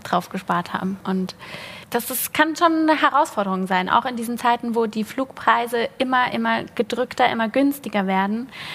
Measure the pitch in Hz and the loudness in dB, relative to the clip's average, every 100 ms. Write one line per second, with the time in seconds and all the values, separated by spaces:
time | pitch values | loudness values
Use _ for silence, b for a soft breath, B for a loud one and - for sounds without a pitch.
0 | - 180 - 190 - 175 175 - 190 190 | -2 -2 -2 -6 -2 -2 -2 -4 -4 -4
1 | - 190 185 - B B B B - 240 | -4 -2 -4 -8 B B B B -6 -4
2 | - 262 - - 311 302 339 320 311 302 | -4 -6 -2 2 2 4 4 6 4 4
3 | 294 269 320 - 196 190 185 185 185 233 | 4 4 2 0 0 -2 0 0 4 2
4 | 247 233 233 240 240 240 240 226 226 220 | 2 -4 -6 0 0 0 0 0 0 -2
5 | 214 - 262 - - 233 240 233 220 - | -4 -4 -6 0 2 2 2 -2 -2 -2
6 | 262 254 247 233 226 226 - - 220 240 | 0 2 2 0 0 0 -2 -4 -2 -2
7 | - - 247 233 220 262 277 277 214 208 | -2 2 2 2 0 2 2 0 -4 -2
8 | 190 190 196 220 262 B B | 2 2 2 -2 -6 B B